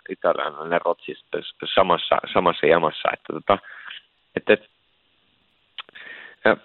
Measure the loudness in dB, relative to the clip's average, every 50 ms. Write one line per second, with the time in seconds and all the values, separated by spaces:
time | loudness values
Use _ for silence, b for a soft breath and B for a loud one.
0 | _ -14 -12 -2 0 0 0 0 -2 -6 -6 -8 -6 -2 -2 0 0 0 -2 -2
1 | -6 -14 -14 -14 _ _ -10 -10 -10 -10 -14 _ -12 -2 2 2 4 4 2 0
2 | 2 0 0 0 -2 -2 -2 2 2 2 0 2 4 4 4 4 4 0 -4 -2
3 | -2 -2 -4 -4 _ -10 -10 -10 0 0 0 0 B B B B B B B B
4 | B B _ _ _ _ _ -8 2 2 2 2 2 _ _ _ _ _ _ _
5 | _ _ _ _ _ _ _ _ _ _ _ _ _ _ _ -18 -18 -16 B B
6 | B B B B B B B B 2 2 2 2